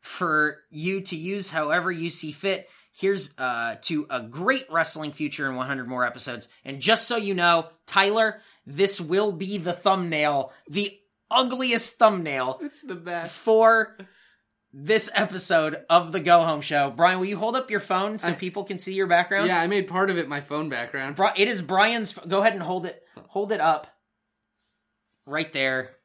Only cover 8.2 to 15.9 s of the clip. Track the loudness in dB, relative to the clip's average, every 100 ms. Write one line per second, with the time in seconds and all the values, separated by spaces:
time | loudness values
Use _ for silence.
8.2 | 0 -2 _ _ -16 0 2 2 0 0
9.2 | 0 -2 -6 -6 -6 -2 0 2 0 0
10.2 | 2 0 -2 -10 -8 -4 -4 -8 _ _
11.2 | _ 0 2 -2 0 4 4 6 4 4
12.2 | -4 -2 -4 -4 -12 -14 -14 -14 -10 -10
13.2 | -8 -6 2 6 8 6 0 -8 -20 _
14.2 | _ _ _ _ _ -16 0 2 2 0
15.2 | -2 -2 2 2 2 -4 2